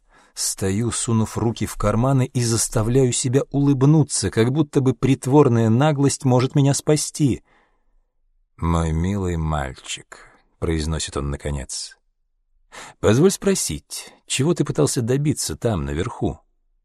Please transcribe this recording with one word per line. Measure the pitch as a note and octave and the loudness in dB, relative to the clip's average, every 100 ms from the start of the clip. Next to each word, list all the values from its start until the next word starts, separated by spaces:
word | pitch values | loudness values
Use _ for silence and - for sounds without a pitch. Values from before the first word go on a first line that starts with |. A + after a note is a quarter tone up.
| _ _ _ | _ _ _
Стою, | - - - G2 G2 A#2 | -8 -6 -4 -2 -2 -2
сунув | - - A2+ A2 - | -4 -2 0 0 -2
руки | G#2+ G#2+ G#2 | -2 -2 -6
в | |
карманы, | - G#2 G#2+ B2+ C3+ | -2 0 2 2 2
и | B2+ B2+ | 0 0
заставляю | A#2 A2+ - A#2+ A2 B2+ C3 | 0 0 -2 -2 0 2 2
себя | A#2+ B2 B2+ - | 0 0 -2 0
улыбнуться, | C#3 C#3+ C#3 C#3 D#3 C3+ - F#2+ | 0 2 4 4 4 4 0 -2
как | A2+ A2+ | 2 2
будто | C#3+ D3+ D#3 | 2 0 0
бы | C3 | 0
притворная | B2 B2+ C3+ B2+ C#3+ C#3 A#2 A2+ | 2 0 0 4 4 6 4 4
наглость | A2+ D3+ C#3 C#3+ - | 4 2 2 0 0
может | C3 B2 B2+ | 2 2 2
меня | D3 C#3 | 2 2
спасти. | C#3 - D3+ - - D3 G2+ _ _ _ _ _ _ _ _ _ _ _ - | 2 0 0 0 -2 0 0 _ _ _ _ _ _ _ _ _ _ _ -6
«Мой | E2+ E2+ E2 | -2 0 0
милый | D#2+ F2+ G2+ F#2 E2+ | 0 -2 -2 -2 -2
мальчик», | D#2+ D2+ C#2 C2 - - - - - _ _ - | -2 -2 -4 -10 -14 -14 -14 -20 -20 _ _ -8
произносит | D#2+ E2 D2+ D#2 - - | -4 -2 -2 -4 -6 -6
он | C#2 | -6
наконец. | C#2 D2 C#2+ B1+ - - - _ _ _ _ _ _ _ - - - | -6 -6 -8 -8 -12 -14 -18 _ _ _ _ _ _ _ -20 -20 -4
«Позволь | F#2 A2+ F#3 | 0 4 4
спросить, | - G3 C3+ - D2 - - - - - | 2 -2 -2 -4 -8 -10 -16 -16 -18 -8
чего | - C#3+ | -2 0
ты | E3+ | 0
пытался | D3 C#3 C#3+ - | -2 0 0 0
добиться | A#2 C3+ D3+ - - D2+ | -2 0 -2 -2 -4 -4
там, | A#2 G2 | -2 -2
наверху?» | C#2 D2 F2+ - F#2 C#2+ _ _ _ _ | -4 -4 -6 -4 -6 -6 _ _ _ _